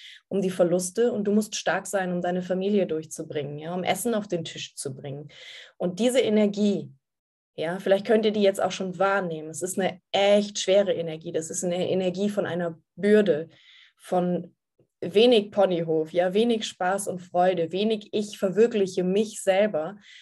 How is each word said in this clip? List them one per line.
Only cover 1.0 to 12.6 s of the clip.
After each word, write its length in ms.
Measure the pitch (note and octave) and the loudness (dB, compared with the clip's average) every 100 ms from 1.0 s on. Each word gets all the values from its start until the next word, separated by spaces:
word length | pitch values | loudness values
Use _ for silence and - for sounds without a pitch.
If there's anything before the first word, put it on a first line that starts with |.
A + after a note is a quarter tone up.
| A#3+ | 0
und 140 | A3 G3+ | 0 2
du 60 | |
musst 240 | G#3 G#3 - | 2 0 -4
stark 300 | - F3 F#3+ | -2 -2 -2
sein, 260 | G3 F3+ | -4 -2
um 100 | F3+ | -2
deine 200 | F3 F3+ | -2 -4
Familie 460 | F3+ F#3 F#3+ G#3 E3+ | -2 -2 0 0 0
durchzubringen, 720 | D#3+ D#3+ - D#3+ D3 C#3+ D3 | -4 -8 -12 -8 -6 -6 -8
ja? 140 | D#3 | -8
Um 100 | F3+ | -6
Essen 320 | F3 - A#3+ G#3+ | -2 -2 0 -2
auf 120 | G#3 | -2
den 180 | E3+ - | -6 -6
Tisch 300 | D3 - - | -10 -14 -10
zu 200 | C#3 C3+ | -10 -10
bringen. 340 | C#3+ C#3+ D3+ - - - - - | -12 -12 -14 -18 -20 -20 -20 -6
Und 220 | F3+ F3+ | -4 0
diese 200 | A#3+ B3 | 2 2
Energie, 720 | A3 G#3+ G#3 G3+ G#3 F3+ C#3 - _ _ _ _ _ - | 4 4 2 2 2 0 -4 -18 _ _ _ _ _ -8
ja, 220 | D#3 F#3+ | -6 -4
vielleicht 260 | G3 G3 G#3 | 0 0 4
könnt 200 | G#3+ G#3+ | 2 4
ihr 80 | |
die 100 | G#3+ | 2
jetzt 180 | G3 G3 | 2 2
auch 100 | F#3 | -2
schon 280 | - F#3+ F3+ | -2 -6 0
wahrnehmen. 500 | G3 G3 F3+ D#3+ D#3 | 0 2 -2 -6 -10
Es 120 | D#3+ | -8
ist 160 | F#3 F#3+ | -6 -2
eine 200 | F#3 - _ | -2 -4 _
echt 480 | F#3+ G3+ G#3 G3+ - | 2 6 4 4 -4
schwere 340 | - G3 G3 | 2 4 4
Energie. 380 | E3 E3 D#3+ E3+ | 0 -4 -6 -6
Das 180 | E3 D#3+ | -6 -6
ist 140 | - | -4
eine 260 | F3+ F3 F3 | -4 -2 0
Energie 400 | F#3 F#3 F#3 G3+ | 0 -2 -2 -2
von 160 | G3+ F3+ | -2 -2
einer 340 | F3 | -2